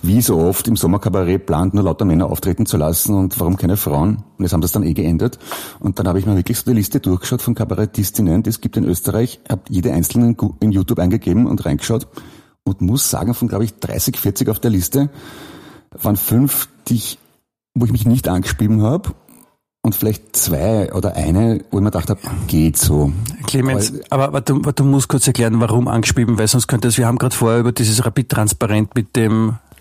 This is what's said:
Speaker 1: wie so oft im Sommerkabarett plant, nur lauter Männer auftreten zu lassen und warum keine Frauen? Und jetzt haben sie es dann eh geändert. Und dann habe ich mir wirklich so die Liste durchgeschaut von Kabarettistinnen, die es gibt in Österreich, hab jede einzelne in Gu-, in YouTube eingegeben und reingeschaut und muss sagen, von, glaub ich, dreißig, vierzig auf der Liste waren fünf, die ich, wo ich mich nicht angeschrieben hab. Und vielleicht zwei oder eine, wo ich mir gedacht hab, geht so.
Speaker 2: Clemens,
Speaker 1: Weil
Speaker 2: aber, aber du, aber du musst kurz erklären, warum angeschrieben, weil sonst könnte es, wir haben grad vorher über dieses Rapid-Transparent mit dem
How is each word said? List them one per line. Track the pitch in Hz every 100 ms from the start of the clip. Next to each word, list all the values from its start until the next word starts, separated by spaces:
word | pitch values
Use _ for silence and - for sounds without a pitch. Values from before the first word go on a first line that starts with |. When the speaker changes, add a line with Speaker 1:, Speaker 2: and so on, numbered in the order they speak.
Speaker 1:
wie | 85 107
so | 120 90
oft | 85 95 -
im | 113
Sommerkabarett | 85 101 107 95 87 95
plant, | - 76 92
nur | 101
lauter | 95 80 101
Männer | 80 90
auftreten | 80 101 87
zu | 107 90
lassen | 76 82 -
und | 101 92 -
warum | 85 92
keine | 85 90
Frauen? | - 71 87 107 - _
Und |
jetzt | 90
haben | 82
sie | 78
es |
dann | 107
eh | 82
geändert. | 80 82 82 117 - - - - -
Und | 101 95
dann | 101
habe | 98
ich |
mir | 92 98
wirklich | 90 117
so | -
die | 120
Liste | 98 143
durchgeschaut | 98 92 - 123
von | -
Kabarettistinnen, | 117 107 92 104 - 101 - 104 170
die | 214
es | 110
gibt | - -
in |
Österreich, | - 175 - 104 120 - -
hab | 107 -
jede | 95 110
einzelne | 78 80 - 120
in | 117
Gu-, | 101 -
in | 107
YouTube | 98 92 -
eingegeben | 90 107 - 92 247
und | - -
reingeschaut | - - 113 - - - - - _
und | - 98
muss | 87 127 -
sagen, | - 101
von, | 120 117
glaub | 101
ich, | 110
dreißig, | - - 107 - -
vierzig | 98 98 107
auf | 110
der | 123
Liste | 101 87 139 143 - - - - - - - _
waren | - 113 101
fünf, | - 113 139 - - _ -
die |
ich, | 120 - - _ _ _ _ _
wo | -
ich | 117
mich | 107 107
nicht | 123 -
angeschrieben | 90 90 - 104 110
hab. | 107 160 - - _ - _ _ _ _
Und | 117
vielleicht | 104 107 104 - -
zwei | - 78 87 110 95
oder | 95 101
eine, | - 76 87 117 110 -
wo | 101
ich |
mir | 101
gedacht | 92 -
hab, | 101 - - -
geht | 80 80 76
so. | - 73 71 80 110 - -
Speaker 2:
Clemens, | 135 131 120 101
Speaker 1:
Weil | - -
Speaker 2:
aber, | 135 139
aber | 147
du, | - 139
aber | 147
du | 139
musst | 139 139 -
kurz | 135 -
erklären, | 127 117 113
warum | 117 110 120
angeschrieben, | 117 107 - 117 110
weil | 107
sonst | 127 -
könnte | 131 123
es, | 113
wir | 117
haben | 120
grad | 123
vorher | - 117 117
über | 120
dieses | 107 110 107
Rapid-Transparent | 117 110 120 - 104 - 110 107 107 123
mit | 104 -
dem | 113 110 113 110 _ -